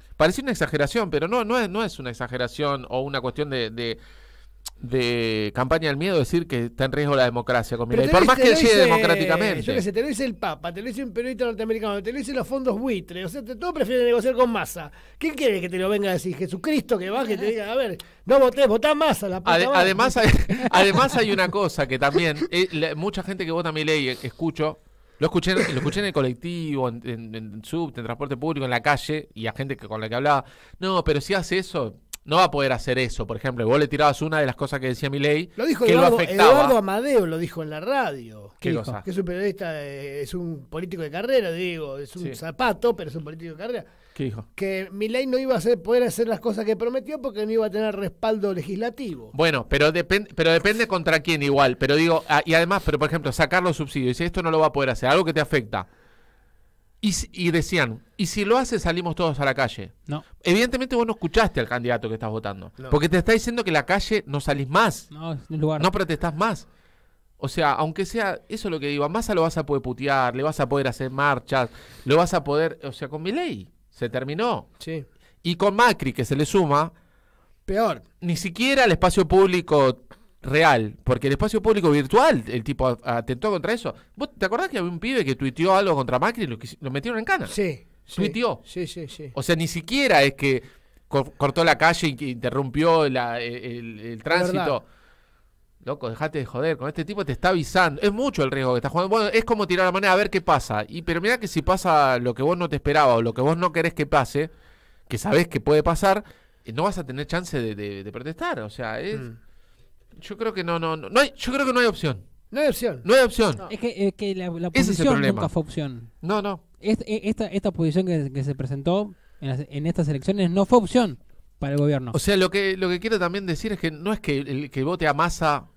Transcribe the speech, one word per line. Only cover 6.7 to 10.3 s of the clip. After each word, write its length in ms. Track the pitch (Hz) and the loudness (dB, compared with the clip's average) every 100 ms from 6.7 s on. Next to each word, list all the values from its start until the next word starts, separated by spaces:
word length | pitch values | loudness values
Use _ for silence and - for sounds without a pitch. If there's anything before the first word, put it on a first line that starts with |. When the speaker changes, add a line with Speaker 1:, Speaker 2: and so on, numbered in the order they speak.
| 127 131 | -2 -2
Speaker 1:
en 60 | |
riesgo 240 | 143 143 139 | 0 2 4
la 80 | |
democracia 540 | 123 120 117 120 110 120 | 2 0 0 0 0 -4
con 100 | 120 | -2
Speaker 2:
Pero 140 | 117 | 0
Speaker 1:
Milei, 60 | - | 4
Speaker 2:
te 40 | |
Speaker 1:
por 80 | - | 4
Speaker 2:
lo 40 | - | 6
Speaker 1:
más 100 | 254 | 6
Speaker 2:
dice, 120 | 247 | 6
Speaker 1:
que 60 | - | 6
Speaker 2:
te 60 | |
lo 0 | 233 | 6
Speaker 1:
llegue 60 | 214 | 6
Speaker 2:
dice, 80 | 247 | 6
Speaker 1:
democráticamente. 680 | 226 180 - - 160 214 170 | 6 4 2 2 2 0 -2
Speaker 2:
yo 100 | - | -2
qué 80 | 247 | -2
sé, 100 | 190 | -2
te 80 | 202 | -2
lo 60 | 285 | -2
dice 180 | 220 | -2
el 100 | 262 | -4